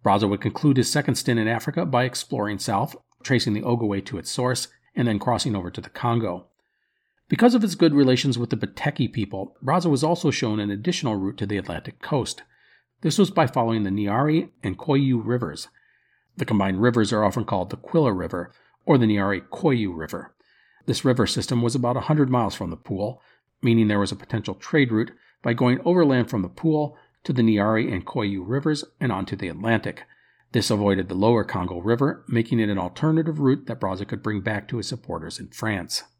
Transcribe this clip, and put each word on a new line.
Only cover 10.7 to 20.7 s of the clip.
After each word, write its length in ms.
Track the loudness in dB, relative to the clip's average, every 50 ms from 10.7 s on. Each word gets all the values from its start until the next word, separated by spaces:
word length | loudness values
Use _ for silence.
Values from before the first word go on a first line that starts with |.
| -4 -2 -2 -2 -2 -2 -2 -2 -2
route 220 | 0 -2 -4 -4
to 80 | -4 -4
the 120 | -4 -4
Atlantic 440 | -4 -4 -6 -8 -8 -10 -12 -14 _
coast. 420 | -6 -2 -2 -2 -2 -2 -8 -12 -16 _ _ _ _ _ _ _ _ _ _ _
This 160 | -4 0 2
was 140 | 2 2 4
by 160 | 4 2 2
following 360 | 2 2 0 0 2 2 0 0
the 60 | 0
Niari 600 | 0 0 0 0 0 0 2 2 2 0 0 -4 _ _
and 160 | -6 -6 -6
Koyu 420 | -4 -2 0 2 2 4 2 2 0 0
rivers. 460 | -2 -2 -2 -2 -6 -8 -12 -16 -16 _ _ _ _ _ _ _ _ _ _ _ _ _
The 80 | -8 -4
combined 360 | 0 2 2 2 2 2 2
rivers 300 | 2 4 4 4 2 2
are 120 | 2 2 2
often 220 | 2 0 -2 -4
called 240 | -2 -2 -4 -4 -6
the 80 | -8
Quilla 380 | -14 -10 0 2 2 2 2 0
River 360 | -2 -4 -6 -6 -8 -8 -10 _ _ _ _ _ _ _
or 140 | 4 4 6
the 80 | 6
Niari 340 | 4 4 2 2 0 0 -2
Koyu 540 | -6 _ -10 -2 0 0 2 2 -2 -4 -6
River. 400 | -8 -10 -10 -10 -12 -12 -14 _ _ _ _ _ _ _ _